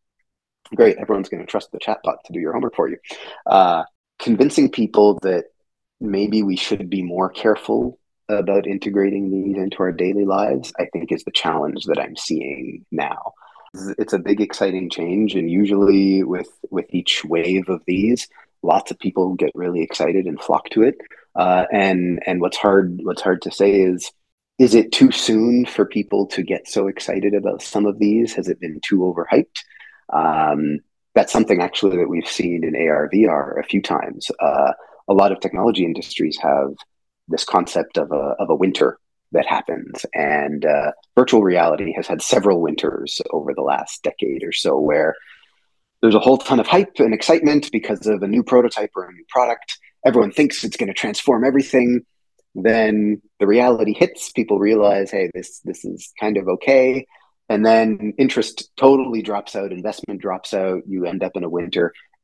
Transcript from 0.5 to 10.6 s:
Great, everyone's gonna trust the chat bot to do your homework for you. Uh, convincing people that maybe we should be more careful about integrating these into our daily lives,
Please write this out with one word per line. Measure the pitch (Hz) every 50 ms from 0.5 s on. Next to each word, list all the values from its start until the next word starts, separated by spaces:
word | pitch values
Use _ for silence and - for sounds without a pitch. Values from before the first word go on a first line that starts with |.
| _ _ _ - 110
Great, | 107 117 107 90
everyone's | - 101 - 104 98 92 -
gonna | - 85 -
trust | - - 101 - -
the | - -
chat | - 107 107 - -
bot | - - - -
to | - 87
do | 87
your | 80 76 -
homework | 123 - - -
for | - 78
you. | - - - _ - - - - - - - -
Uh, | - - 95 92 87 85 80 78 - _ _ _ _ _ -
convincing | - 123 110 98 135 147 - 160 139 -
people | - 123 110 98 - 107 104 104 95 - -
that | 95 92 85 - - _ _ _ _ _ _ _ _ _ -
maybe | 113 104 98 98 104 107 107 110
we | 104 95 92
should | 90 - - 110 101 98 87
be | 101 95 90
more | 87 87 92 92 92
careful | - - - 110 104 - - - 113 117 123 127 127 _ _ _ _ _ _ -
about | 107 101 92 95 98 101 98
integrating | 98 98 95 - 104 98 101 98 101 101 101 98 95
these | 95 98 95 98 98
into | 98 92 95 - - 95
our | 92
daily | 85 85 90 92 101 101 101
lives, | 95 95 - 104 123 135 131